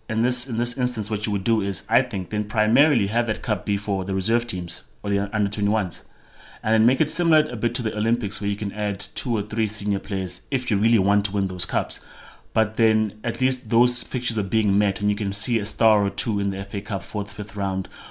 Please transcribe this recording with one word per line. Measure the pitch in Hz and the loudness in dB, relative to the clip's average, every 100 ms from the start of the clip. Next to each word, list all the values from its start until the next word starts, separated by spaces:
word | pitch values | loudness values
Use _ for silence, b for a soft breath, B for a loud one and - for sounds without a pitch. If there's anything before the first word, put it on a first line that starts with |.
| - | -4
in | 110 | 0
this, | 120 123 139 | 2 2 0
in | 113 | 0
this | 120 - | -2 0
instance, | 123 113 101 | 0 0 -2
what | 104 - | -2 0
you | |
would | 101 95 | 0 2
do | 113 | 2
is, | 98 95 - | 0 -4 0
I | 120 | 0
think, | 127 98 87 | 2 -4 -4
then | 107 | -4
primarily | 104 110 107 123 156 127 98 | -2 0 4 4 4 2 2
have | 117 117 | 0 0
that | 107 | -2
cup | - 101 - | -2 -2 -2
be | 101 | -2
for | - 95 | -2 -4
the | 92 | -2
reserve | 95 95 117 117 | -2 2 0 0
teams | 92 87 - - - | -6 -6 -10 -16 -10
or | 104 | -2
the | 101 101 | 0 0
under | 107 101 | 0 -2
twenty-ones, | 104 104 107 90 - - b b b b b | 0 0 0 0 -6 -16 b b b b b
and | 110 | 0
then | 110 113 | 4 4
make | 131 | 4
it | 147 | 2
similar | - 170 156 151 | 0 2 4 2
a | 117 | -2
bit | 120 120 | -2 -2
to | |
the | 110 107 | -4 0
Olympics, | 110 117 104 - | 0 0 0 -2
where | 104 | -2
you | 104 | -2
can | 104 | -4
add | 104 104 95 | -2 -4 -4
two | - - 127 | -8 -6 -2
or | 110 | -2
three | 101 107 110 | -2 -2 -2
senior | - 101 98 | -2 -2 -2
players | - 98 92 - - | -2 -4 -4 -6 -4
if | 131 - | -4 0
you | 101 | 2
really | 113 113 | 4 4
want | 95 101 101 | 4 2 2
to | |
win | 101 95 | 0 -2
those | 90 - | -2 -2
cups. | 117 - - B B B B B | -2 -2 -6 B B B B B
But | 113 104 104 | 0 0 2
then | 113 110 107 - | 4 4 0 -4
at | 117 117 | -6 0
least | 131 131 107 | 0 0 0
those | 117 123 - | 4 4 2
fixtures | - 123 - 110 | -4 -6 -4 -4
are | |
being | 98 110 104 98 | 0 0 2 4
met, | 101 - | 2 2
and | 101 | 0
you | 104 | 0
can | 101 | -2
see | 98 - 113 | -2 -2 -2
a | |
star | 101 - 113 104 | -2 2 4 4
or | 101 | 2
two | - 117 101 | 0 -2 0
in | 101 | -2
the | 95 | -2
F | 98 101 | -6 -6
A | |
Cup | - 98 | -4 -6
fourth, | - 104 98 | -4 -6 -6
fifth | - 101 101 | -6 -8 -4
round, | 98 95 92 B B | -2 -2 -4 B B